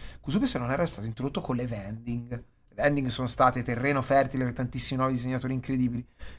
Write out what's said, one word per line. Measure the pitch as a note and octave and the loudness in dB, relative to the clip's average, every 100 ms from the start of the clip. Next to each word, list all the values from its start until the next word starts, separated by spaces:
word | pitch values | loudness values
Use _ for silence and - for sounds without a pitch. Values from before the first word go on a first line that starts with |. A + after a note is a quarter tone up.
| - - | -16 -12
Kusube | - E3+ C4 | -2 0 2
se | C3+ | 0
non | A#2+ | 0
era | C#3 E3+ | 0 0
stato | - A2 | -2 -6
introdotto | A2+ C3+ D#3+ | -4 -4 -2
con | - B2 | -2 -2
le | B2 | -2
vending. | A2 G2 A2 A#2 A#2+ A#2+ | -4 -6 -8 -4 -4 -4
Le | A#2+ - _ _ - | -10 -12 _ _ 2
vending | C#3+ C#3+ B2+ | 2 4 2
sono | A#2+ B2 | 0 0
state | - B2+ B2+ | 4 4 4
terreno | B2 A#2 C3+ C#3 | -2 0 2 0
fertile | B2+ C#3 C3+ C3 B2+ | 4 4 4 2 -2
per | |
tantissimi | B2 B2 C3 - C3 | -2 -4 -2 -2 0
nuovi | C3 | 2
disegnatori | B2+ B2 C3 B2+ | 0 0 -2 -2
incredibili. | C3 B2+ C3 B2+ A#2+ - - - | -4 0 2 2 0 -6 -12 -14